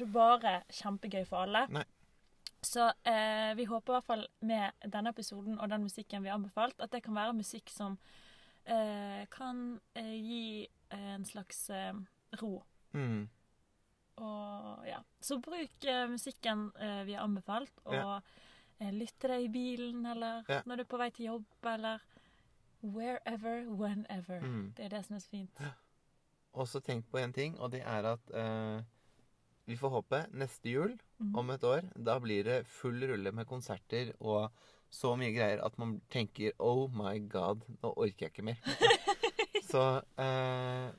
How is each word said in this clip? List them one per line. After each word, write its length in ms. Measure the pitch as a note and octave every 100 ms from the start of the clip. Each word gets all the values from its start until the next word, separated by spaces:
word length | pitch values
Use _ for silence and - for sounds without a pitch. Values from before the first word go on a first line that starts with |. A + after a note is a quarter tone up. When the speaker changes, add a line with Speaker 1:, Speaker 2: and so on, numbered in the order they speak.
| A#3
Speaker 1:
ikke 60 |
bare 520 | G#3+ A3+ A#3+ A3+ F3+ -
kjempegøy 560 | - G#3 G3 G#3+ F#3+ F3+
for 100 | F3+
alle. 240 | F#3 G#3+ C4
Speaker 2:
Nei. 140 | D3 C#3+ _ - _ _ _ - -
Speaker 1:
Så, 320 | - A#3+ A#3 - -
eh, 480 | A3 G#3+ G#3+ A3 A3
vi 100 | A#3
håper 240 | A3+ -
i 60 | B3
hvert 40 | -
fall 220 | A3 - _
med 320 | A3 A3+ G3 - G#3+
denne 200 | G#3 A3
episoden 500 | A3 G#3 G3+ G3+ G#3+
og 100 | G#3
den 140 | G#3
musikken 380 | G3+ G#3 G#3+ G3+
vi 60 | F#3+
har 80 | G#3
anbefalt, 380 | G3+ G3 A#3+ -
at 120 | A3+
det 120 | A#3+
kan 100 | A3+
være 200 | G#3+ G#3+ A3+
musikk 340 | G3+ A3+ -
som, 280 | - G3+ G3 - - - - - - -
eh, 600 | A3+ G#3+ G#3 G3+ G3 G3+
kan, 500 | - C4 B3 A#3+ A#3+ - -
eh, 60 | A3 A3
gi, 500 | A3 A#3 A3+ G#3+ - _ -
eh, 60 | G3+
en 280 | G3+ G3 F#3+
slags, 440 | G#3 F#3+ - -
eh, 240 | F#3+ F#3+ G3 F#3+ _ _ G#3
ro. 220 | A3 F#3+ - _ _
Speaker 2:
Mm. 340 | D3 C3 A2 G#2+ - _ _ _ _ _ _ _ -
Speaker 1:
Og, 680 | A3 G#3 G#3 G3+ G#3+ G#3+ -
ja. 120 | - - _
Så 200 | - C4+
bruk, 420 | B3 F4 D4+ - C#4
eh, 220 | B3+ B3
musikken, 640 | A#3+ - - A3+ G#3+ G#3 -
eh, 240 | G#3+ G3+
vi 100 | G3
har 140 | G3+ G#3
anbefalt, 440 | G3+ F#3 G#3+ C4+ - -
og, 80 |
Speaker 2:
Ja. 260 | C3+ G3 G3+ - - - - - -
Speaker 1:
eh, 120 | G#3
lytt 280 | G3+ A3+ -
til 100 | C4
det 120 | B3
i 60 | B3
bilen, 560 | A#3+ B3 A#3+ A#3+ A#3+ A#3+
eller 380 | A#3 A3+ A3+ A3+
Speaker 2:
Ja. 140 | C#3 -
Speaker 1:
når 100 | B3
du 40 |
er 40 | B3
på 120 | B3
vei 120 | A#3+
til 160 | A#3 A3+
jobb, 200 | A#3 G#3+ _ A#3
eller 340 | A3+ A3 A3 - - - _ _ _ _ _
wherever, 840 | G#3+ G#3 A#3 B3 - A3+ A3 A#3 A#3+
whenever. 760 | G3+ G#3 G3+ G#3+ F#3+ F3+ F3+
Speaker 2:
Mm. 320 | C3+ A#2 G2+ A2+
Speaker 1:
Det 100 | G#3
er 40 |
det 160 | G#3 F#3+
som 100 | G#3
er 40 |
så 100 | -
fint. 220 | G#3 F#3+ -
Speaker 2:
Ja. 120 | C#3+ C3 _ _ _ _ _ _ _
Og 140 | B2+ B2+
så 140 | C#3
tenk 220 | - A#2+ A#2
på 80 | C3
en 120 | B2
ting, 260 | B2+ C#3+ E3
og 120 | B2
det 100 | B2
er 240 | A#2 A2 G#2+
at, 140 | A#2 -
eh, 480 | A2 A2+ A2 A2 A2 A2+ _ _ _ _ _ _ _ -
vi 100 | A#2+
får 140 | C3+ B2+
håpe 280 | - C3 D#3+
neste 360 | C3 C3+ - A#2
jul, 280 | B2+ F#3 A#3+ - -
Speaker 1:
Mhm. 160 | G#3 A#2+
Speaker 2:
om 120 | B2
et 120 | C3
år, 180 | B2 C#3 F3+ -
da 160 | A#2 B2+
blir 240 | A#2+ G2+
det 240 | G#2 B2+ A#2
full 320 | - B2+ A#2+
rulle 300 | C3 A2+ G2
med 140 | A2 A2+
konserter 640 | B2+ - F#2+ - A#2 B2 -
og 320 | A2 G#2 A2 - - - _
så 240 | - B2+ B2
mye 160 | B2
greier 300 | A2+ G#2+ G#2 G#2+
at 120 | -
man 220 | A#2 G#2+ -
tenker, 420 | B2+ A2 - G#2+ -
«Oh 280 | A#2 B2 C3+
my 280 | A#2 G2+ G#2
God, 460 | G#2 F#2+ F2+ A2 A2+ A#2
nå 140 | A#2 -
orker 340 | G#2+ - D#2+
jeg 40 |
ikke 100 | -
mer.» 140 | G3+ A#2+
Speaker 1:
<laughs> 760 | - C#4+ A4 - - G4 A4+ - G#4+ G4+
Speaker 2:
Så, 400 | - C3+ C3 C3 - -
eh, 720 | C3 C3 C3 B2+ B2+ B2+ B2+